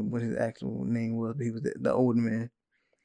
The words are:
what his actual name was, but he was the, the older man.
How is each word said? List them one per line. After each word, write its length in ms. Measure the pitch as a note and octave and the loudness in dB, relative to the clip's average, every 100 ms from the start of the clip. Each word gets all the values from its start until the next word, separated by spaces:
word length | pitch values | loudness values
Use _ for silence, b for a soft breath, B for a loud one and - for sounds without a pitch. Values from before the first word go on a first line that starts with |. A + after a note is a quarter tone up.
what 180 | G#2+ A#2+ | 0 -2
his 140 | A2+ A#2+ | -2 0
actual 460 | A#2 - B2+ A#2 C3 | -2 -2 -6 -4 -2
name 300 | A#2 A2+ A2+ | 0 0 -2
was, 180 | A2+ C#3 | -2 -2
but 80 | A#2+ | -4
he 60 | |
was 120 | A2+ | -2
the, 100 | - - | -4 -2
the 120 | B2+ | 0
older 260 | - B2+ A#2 | 4 4 4
man. 280 | A#2 A2+ A#2 _ _ _ _ _ | 2 0 -4 _ _ _ _ _